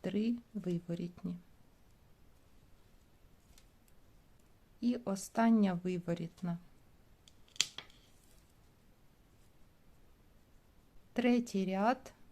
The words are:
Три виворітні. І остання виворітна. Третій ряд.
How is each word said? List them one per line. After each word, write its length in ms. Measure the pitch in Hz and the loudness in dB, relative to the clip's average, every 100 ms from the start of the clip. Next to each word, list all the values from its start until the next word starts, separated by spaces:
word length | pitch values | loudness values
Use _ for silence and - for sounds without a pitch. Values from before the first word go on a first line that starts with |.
Три 340 | 190 196 226 240 - | -2 -2 0 -2 -6
виворітні. 800 | 208 180 170 175 170 175 - 180 175 - - - - - - - - - - - - - - - - - - - - - - - - - - - - - - - - - - | -8 -4 -4 -4 -6 -6 -8 -10 -10 -14 -20 -20 -20 -20 -20 -20 -20 -20 -20 -20 -20 -20 -20 -20 -20 -20 -20 -20 -20 -20 -20 -20 -20 -20 -20 -20 -20 -20 -20 -20 -20 -20 -4
І 140 | 240 247 | -2 -2
остання 840 | - 196 - - 226 226 196 175 | -2 -4 -4 2 6 6 4 2
виворітна. 760 | 185 180 175 170 170 - 175 170 - - - - - - - - - - - - - - - - - - - - - - - - - - - - - - - - - - - - - - - - - - - - - | -2 -4 -2 -4 -4 -6 -6 -6 -10 -20 -20 -20 -20 -20 -20 -20 -20 -2 -2 -2 -20 -20 -20 -20 -20 -20 -20 -20 -20 -20 -20 -20 -20 -20 -20 -20 -20 -20 -20 -20 -20 -20 -20 -20 -20 -20 -20 -20 -20 -20 -20 -20 -6
Третій 520 | - 247 240 240 196 185 | 0 4 4 2 -2 0
ряд. 480 | 190 214 262 - - - | 2 2 2 -6 -20 -20